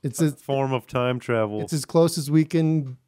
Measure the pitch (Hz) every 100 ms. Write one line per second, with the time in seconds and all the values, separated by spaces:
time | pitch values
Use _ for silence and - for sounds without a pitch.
0 | 147 - 160 143 - 139 135 127 - 131
1 | 123 123 - 117 107 107 104 151 - 165
2 | 170 165 139 156 156 165 160 160 135 127